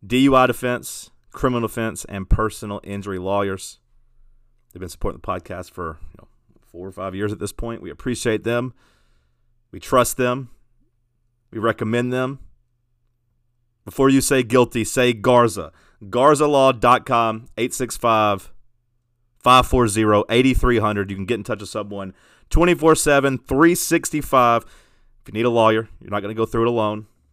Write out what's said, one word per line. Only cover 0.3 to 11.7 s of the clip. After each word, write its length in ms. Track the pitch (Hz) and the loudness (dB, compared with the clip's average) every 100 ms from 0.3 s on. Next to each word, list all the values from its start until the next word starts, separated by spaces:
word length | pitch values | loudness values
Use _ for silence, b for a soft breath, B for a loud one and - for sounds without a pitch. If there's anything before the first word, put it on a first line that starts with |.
I 120 | 131 127 | 4 4
defense, 680 | 117 123 123 - - - _ _ | 0 -4 -6 -8 -16 -18 _ _
criminal 380 | - 135 123 113 | -4 -2 -2 -4
defense, 360 | - 113 - - | -4 -8 -8 -12
and 220 | 98 95 | -12 -2
personal 520 | - 110 - 107 101 | 0 0 -6 -12 -12
injury 360 | - 101 101 92 | -10 -12 -8 -8
lawyers. 600 | 92 101 101 95 - - _ _ _ _ _ _ _ _ _ | -4 -2 -2 -6 -12 -20 _ _ _ _ _ _ _ _ _
They've 80 | 90 | -16
been 80 | 90 | -16
supporting 320 | - 104 62 | -6 -6 -6
the 60 | - | -8
podcast 440 | 90 - 90 90 | -10 -8 -14 -14
for, 280 | - 82 80 - | -12 -12 -12 -18
you 60 | - | -20
know, 100 | - _ _ _ | -20 _ _ _
four 280 | _ 85 92 | _ -18 -16
or 40 | |
five 220 | 92 95 | -12 -10
years 180 | 92 104 | -6 -6
at 60 | 104 | -6
this 140 | 101 | -10
point. 280 | - 117 113 | -8 -10 -10
We 100 | 85 | -14
appreciate 520 | 73 131 120 123 110 | -10 -6 -4 -2 -2
them. 320 | 110 120 127 - _ _ _ _ _ _ _ _ _ | -2 -4 -6 -12 _ _ _ _ _ _ _ _ _
We 80 | 95 | -20
trust 380 | - 131 120 - | 0 2 2 0
them. 340 | 123 127 127 - _ _ _ _ _ _ _ _ _ | -2 -4 -8 -20 _ _ _ _ _ _ _ _ _
We 80 | 110 | -4
recommend 520 | 110 | -4